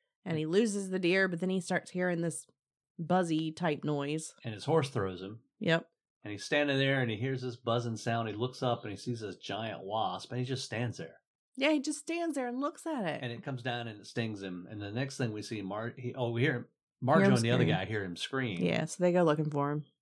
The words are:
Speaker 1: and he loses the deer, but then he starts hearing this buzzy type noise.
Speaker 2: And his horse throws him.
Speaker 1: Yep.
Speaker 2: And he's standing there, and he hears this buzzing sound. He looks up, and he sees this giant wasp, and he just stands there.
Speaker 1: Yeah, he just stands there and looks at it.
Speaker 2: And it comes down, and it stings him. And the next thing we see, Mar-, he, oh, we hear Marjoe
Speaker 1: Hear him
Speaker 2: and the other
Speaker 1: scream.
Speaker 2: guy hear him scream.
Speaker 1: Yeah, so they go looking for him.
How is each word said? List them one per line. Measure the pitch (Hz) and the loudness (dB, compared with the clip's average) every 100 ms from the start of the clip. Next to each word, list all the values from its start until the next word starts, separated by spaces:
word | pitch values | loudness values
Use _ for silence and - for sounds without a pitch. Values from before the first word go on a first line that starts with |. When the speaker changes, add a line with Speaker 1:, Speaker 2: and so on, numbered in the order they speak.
| _ _ | _ _
Speaker 1:
and | 190 160 | -4 -2
he | 156 | 2
loses | 185 233 202 190 | 4 4 0 -2
the | 185 | 2
deer, | 175 190 190 | 4 4 4
but | 170 | 2
then | 185 | 0
he | 190 | 0
starts | - 180 - | 0 -2 -2
hearing | 180 180 170 | -2 0 2
this | 170 - - _ _ _ _ - | 0 -2 -10 _ _ _ _ -10
buzzy | 160 180 170 156 156 | 2 2 4 2 0
type | 160 170 147 | -2 -2 0
noise. | 151 147 143 156 - - 117 | 0 0 0 -4 -6 -10 -10
Speaker 2:
And | |
his | 104 135 | -6 2
horse | 160 135 | 2 2
throws | 117 95 90 | -2 -2 -4
him. | 95 113 _ _ | -10 -12 _ _
Speaker 1:
Yep. | 165 165 - _ _ _ | 2 2 0 _ _ _
Speaker 2:
And | 104 | -10
he's | 101 - | -8 0
standing | 147 143 135 | 2 4 4
there, | 135 139 | 4 2
and | 117 | 0
he | 101 | 0
hears | 131 131 | -2 -2
this | 127 117 | -4 -4
buzzing | 120 120 117 110 | 0 0 0 -4
sound. | 120 117 113 | -2 0 -2
He | 104 | -2
looks | 127 - | -4 0
up, | 131 117 | 0 0
and | 110 | -4
he | 101 | -8
sees | - 117 | -6 -4
this | 104 90 | -6 -8
giant | - 104 113 92 | -6 -4 -4 -6
wasp, | 95 110 98 90 - | -4 0 0 -2 -6
and | 123 | -6
he | 127 | -4
just | 123 - | -4 -4
stands | 110 120 92 | -4 -4 -4
there. | 80 - _ _ _ - | -12 -14 _ _ _ -2
Speaker 1:
Yeah, | 277 | 2
he | 302 | 2
just | 302 285 | 0 -6
stands | - 339 339 277 | -6 -4 -2 -2
there | 247 | -4
and | 254 | -4
looks | 285 302 330 | -4 -6 -6
at | 285 180 | -4 -2
it. | 147 | -4
Speaker 2:
And | 127 | -6
it | 117 | -6
comes | 143 127 | -6 -6
down, | 123 120 117 | -4 -4 -6
and | 104 | -10
it | - | -8
stings | 123 113 101 | -4 -4 -4
him. | 95 90 90 | -6 -8 -8
And | 104 | -8
the | 101 | -6
next | 113 139 - | -4 -4 -2
thing | 117 | -4
we | 107 | -4
see, | 98 107 | -6 -6
Mar-, | 95 104 117 123 | -4 -4 -6 -6
he, | 120 131 | -8 -2
oh, | 120 | -2
we | 117 | 2
hear | 147 120 - _ _ _ | 2 0 -6 _ _ _
Marjoe | 123 160 | 4 8
Speaker 1:
Hear | 196 | 8
him | 120 | 8
Speaker 2:
and | |
the | 117 | 6
other | 120 | 6
Speaker 1:
scream. | - - | 4 4
Speaker 2:
guy | 98 | 0
hear | 110 | -2
him | 92 87 | -2 -4
scream. | - 135 123 87 | -4 -2 -2 0
Speaker 1:
Yeah, | 175 - 156 | 0 0 -2
so | - | 0
they | 180 | 2
go | 180 | 6
looking | 165 156 151 | 6 4 2
for | 143 143 | 0 0
him. | 151 143 _ | -2 -6 _